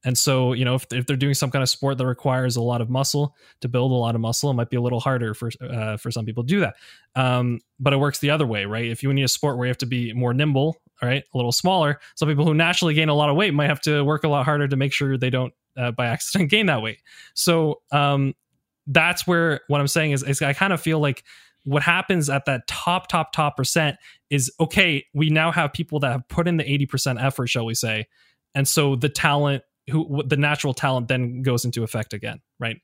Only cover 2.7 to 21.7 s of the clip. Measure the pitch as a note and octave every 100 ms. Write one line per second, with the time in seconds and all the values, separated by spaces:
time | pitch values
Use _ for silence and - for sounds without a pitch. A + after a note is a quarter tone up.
2.7 | A#2+ A#2 B2+ C3+ D3 C#3+ _ _ _ B2
3.7 | B2 C3 B2+ A#2 A#2 A2+ A#2 D3 B2+ A#2+
4.7 | B2+ A#2+ B2 B2+ B2+ A#2 G#2+ A#2 - B2+
5.7 | A#2 A2 G#2+ - A#2+ A2 A2+ B2 G3+ D#3
6.7 | - - - _ - C3 B2 B2 A#2+ _
7.7 | _ C#3 C#3 C#3+ - C#3+ D3+ C#3 G#2+ G2
8.7 | A2 A#2 A#2 C#3 C#3 C3 - D3 B2 B2
9.7 | B2 C3 B2 A#2+ A#2 B2 B2 D3+ C3+ D3+
10.7 | D#3+ _ _ B2 C3+ - B2+ A#2+ A#2 F3+
11.7 | F#3+ D3+ C#3+ - - D3+ C#3+ D#3+ D3+ E3
12.7 | F3 E3+ D3+ D#3 D3 D3 C#3+ G#3 C#3+ D3
13.7 | D3 - D3 C#3+ D3+ D#3 C#3+ C3+ D3 C#3+
14.7 | C3+ C#3 - C#3 C3+ B2+ B2+ B2+ _ _
15.7 | - A#2+ A2+ B2 A#2 - G3 D#3+ G#3 G3+
16.7 | C3+ A2 A2 _ - - - - E3 D#3
17.7 | D3 _ C#3+ C#3+ C#3+ C#3 - _ _ _
18.7 | _ - C#3+ E3 F3 - E3+ E3 D3 -
19.7 | C#3+ C#3 - D#3 C#3 - C#3 D3 C#3 G3
20.7 | F3 - D#3+ D3 C3 - - - _ -